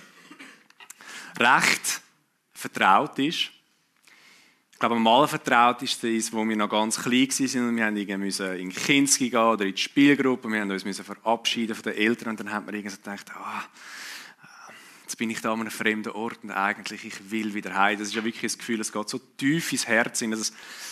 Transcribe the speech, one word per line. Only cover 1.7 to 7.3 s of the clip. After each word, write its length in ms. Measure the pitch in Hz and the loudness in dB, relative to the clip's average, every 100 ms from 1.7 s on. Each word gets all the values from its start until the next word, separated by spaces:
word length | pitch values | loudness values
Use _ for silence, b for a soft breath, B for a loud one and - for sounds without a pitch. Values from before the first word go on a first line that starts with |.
| - - - - _ _ _ _ | 2 -2 -6 -8 _ _ _ _
vertraut 680 | - 120 - 104 98 147 - | -14 -10 2 6 6 4 0
ist. 320 | 139 170 - - _ _ _ _ _ b b b b b b - | 0 0 -4 -8 _ _ _ _ _ b b b b b b -4
Ich 20 | |
glaube, 140 | 117 | 0
am 140 | 117 113 | 2 6
allervertrautesten 1080 | 120 147 151 - 123 120 120 127 - 117 | 6 6 0 2 6 6 4 -2 -4 -2
ist, 180 | 113 110 | 0 -2
wo 120 | 113 | -2
wir 100 | 110 | 0
noch 140 | 110 104 | 0 0
ganz 340 | 107 110 - | 2 0 -2
klein 260 | 131 123 | 2 2
waren 400 | 131 | 2